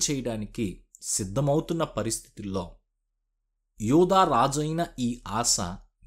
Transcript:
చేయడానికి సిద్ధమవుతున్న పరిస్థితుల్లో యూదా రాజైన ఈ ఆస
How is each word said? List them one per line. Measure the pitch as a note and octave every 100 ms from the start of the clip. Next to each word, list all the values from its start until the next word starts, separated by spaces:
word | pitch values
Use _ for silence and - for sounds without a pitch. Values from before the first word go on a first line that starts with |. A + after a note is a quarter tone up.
| -
చేయడానికి | C#3 B2 A2 G#2 - G2+ E2 _ _
సిద్ధమవుతున్న | - - G2 G#2+ C#3+ D3+ D#3+ E3
పరిస్థితుల్లో | D#3 - G#2+ A2 - - G2+ F#2+ F2 - _ _ _ _ _ _ _ _ _ -
యూదా | G#2+ D3+ F3+ F#3+
రాజైన | F3+ B2 C3+ C#3 D3+ D#3+ E3+ -
ఈ | A#2+ A#2+ -
ఆస | G#2 A#2 - F2+ - - _